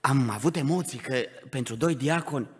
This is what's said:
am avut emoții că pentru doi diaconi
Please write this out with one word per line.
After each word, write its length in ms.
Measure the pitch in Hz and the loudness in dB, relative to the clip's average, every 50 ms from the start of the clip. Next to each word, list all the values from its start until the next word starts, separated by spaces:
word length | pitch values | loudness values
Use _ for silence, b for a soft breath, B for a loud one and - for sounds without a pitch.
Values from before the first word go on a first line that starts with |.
am 300 | _ - 135 139 127 117 | _ 4 4 4 4 2
avut 260 | 104 107 113 160 170 | 0 2 0 0 2
emoții 420 | 175 143 139 165 180 170 - - 123 | 2 0 2 2 0 0 -4 -6 -8
că 180 | - - 131 127 117 - - - - - | -6 -2 -2 -2 -2 -2 -6 -16 -20 -10
pentru 260 | - 135 123 - 113 | -6 -6 -4 -4 -2
doi 200 | 113 143 170 165 | 0 0 0 0
diaconi 540 | 127 131 147 160 170 160 - 147 139 113 - - - | 2 2 2 2 0 0 -2 -4 -4 -4 -6 -10 -20